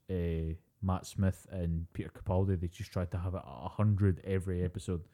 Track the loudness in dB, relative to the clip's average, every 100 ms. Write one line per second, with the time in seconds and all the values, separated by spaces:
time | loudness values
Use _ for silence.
0 | -6 -2 0 0 -2 -6 _ _ -2 -2
1 | -2 0 2 0 -6 -4 -2 -2 -4 -8
2 | -10 -8 0 2 2 0 -2 -6 -8 -4
3 | -4 -2 -4 -6 -8 -12 -6 2 4 6
4 | 6 4 2 0 0 0 0 -2 -2 -4
5 | -4